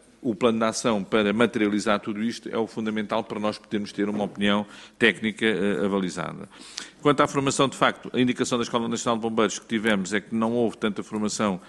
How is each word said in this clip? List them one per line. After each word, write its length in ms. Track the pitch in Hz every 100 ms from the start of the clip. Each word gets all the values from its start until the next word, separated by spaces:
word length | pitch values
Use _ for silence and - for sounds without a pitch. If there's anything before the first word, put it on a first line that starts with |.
| _ _
o 140 | 135
plano 240 | 104 123 113
de 60 |
ação 400 | 113 107 123 107
para 280 | 92 113 101
materializar 680 | 104 117 117 107 104 101 104
tudo 200 | - 104
isto 280 | 113 117 -
é 100 | 104
o 80 | 110
fundamental 560 | - 110 107 104 110
para 160 | 110 110
nós 200 | 107 104
podermos 340 | - 107 101
ter 160 | - 101
uma 160 | 104
opinião 420 | 101 - 101 104 104 - - _
técnica, 480 | 117 85 110 98 113
eh, 380 | 92 101 90
avalizada. 640 | 98 98 92 85 78 78 80 - - - - -
Quanto 200 | 147 143
à 80 | 147
formação, 400 | 143 135 127 139
de 80 | -
facto, 340 | 131 - -
a 60 | 120
indicação 400 | 127 120 123 123
da 60 |
Escola 240 | 117 123 117
Nacional 280 | 113 - 117
de 60 |
Bombeiros 380 | 113 113 107 -
que 60 | -
tivemos 460 | 113 110 104 90
é 80 | 104
que 140 | -
não 180 | 113 113
houve 240 | 120 117 -
tanta 260 | 113 98
formação 560 | 101 107 107 - 107 90